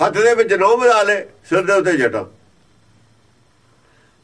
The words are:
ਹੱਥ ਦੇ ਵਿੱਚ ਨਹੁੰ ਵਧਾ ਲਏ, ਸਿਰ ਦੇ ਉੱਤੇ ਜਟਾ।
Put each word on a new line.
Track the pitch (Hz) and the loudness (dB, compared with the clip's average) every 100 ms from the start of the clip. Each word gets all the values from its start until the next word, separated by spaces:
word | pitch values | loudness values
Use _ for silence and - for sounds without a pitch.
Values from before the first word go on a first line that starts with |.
| 190 | -4
ਹੱਥ | |
ਦੇ | 190 226 233 | 0 0 2
ਵਿੱਚ | 202 | 0
ਨਹੁੰ | 190 196 233 | 0 2 2
ਵਧਾ | 247 220 | 2 2
ਲਏ, | 202 202 - _ - | 0 -4 -6 _ -4
ਸਿਰ | 185 185 | -4 0
ਦੇ | |
ਉੱਤੇ | 196 180 156 | 0 0 -2
ਜਟਾ। | 120 110 95 _ _ _ _ _ _ _ _ _ _ _ _ _ _ _ _ _ _ _ | -2 -4 -12 _ _ _ _ _ _ _ _ _ _ _ _ _ _ _ _ _ _ _